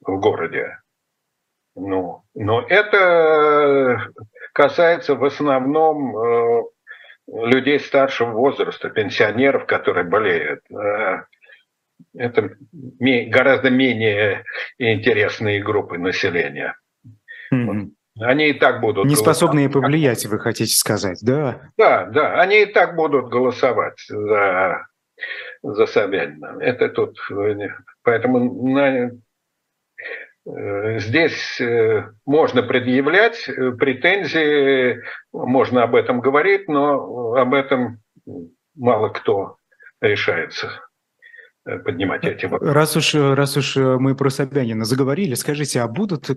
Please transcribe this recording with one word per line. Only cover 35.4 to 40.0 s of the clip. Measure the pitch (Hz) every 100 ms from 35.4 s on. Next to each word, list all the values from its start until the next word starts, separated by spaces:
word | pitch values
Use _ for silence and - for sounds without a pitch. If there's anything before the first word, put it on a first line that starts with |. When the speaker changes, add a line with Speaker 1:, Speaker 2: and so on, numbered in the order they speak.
| 120 131 110 123
Speaker 1:
об | 113 123
этом | 120 123
говорить, | 127 143 180 196 180
но | 143 147 139 92 120 117 127
об | 127
этом | 139 135 131 120 107 _ _ - 92 82 _ _ -
мало | 120 110 107
кто | - - 101 95 - _ _ - -